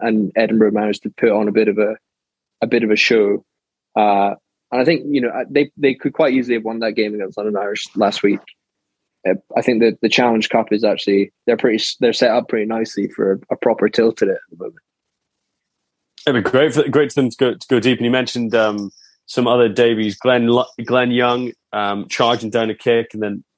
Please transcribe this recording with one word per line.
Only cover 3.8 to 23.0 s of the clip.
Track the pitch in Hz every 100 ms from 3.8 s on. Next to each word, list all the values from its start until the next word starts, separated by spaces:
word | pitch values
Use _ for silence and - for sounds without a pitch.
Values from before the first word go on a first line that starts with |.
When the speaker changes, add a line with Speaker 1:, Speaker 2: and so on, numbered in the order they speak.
| _ -
Speaker 1:
Uh, | 104 101 101 104 _ _ _
and | 123
I |
think, | 127 160 143
you | 143
know, | 123 - 127
they, | 135 143 -
they | 139
could | 127 139
quite | - 151
easily | 131 123
have | 117
won | 113 113
that | 113
game | 104 107
against | 104 95 -
London | 107 101
Irish | 101 107 - -
last | 101 -
week. | 104 104 - - _ _ _ _ _ _ 95
Uh, | 98 - -
I |
think | 117 113
that | 113 107
the | 113
Challenge | - 123 113 110
Cup | 117 110
is | 107
actually, | 110 98 - 98 98 _ -
they're | 113
pretty | 127 107
s-, | - -
they're | 120
set | 113 123
up | 117 117
pretty | 113 104
nicely | 113 113 - 101
for | - 95
a, | 98 -
a | -
proper | 123 113 104
tilt | - 113 -
at | 98
it |
at | 92 -
the | 82
moment. | - - _ _ _ _ _ _ _ _ _ _ _ _ _ - -
Speaker 2:
It'd | 123
be | 101
great | 131 151
for, | 127 143
great | 139 147
for | -
them | 131
to | -
go, | 127
to | 107 -
go | 123
deep. | 117 117
And |
you | 120
mentioned, | 127 123 123 113
um, | 113 110 104 101 - _ _ -
some | - 123
other | 123 117
debuts, | 104 117 110 107 98
Glenn | 127 123 117
Lu-, | 120 127 -
Glenn | 113 127 123
Young, | 120 123 123 123 - _
um, | 104 101 101 -
charging | - 120 120 113
down | 117 110
a |
kick | 107 127 117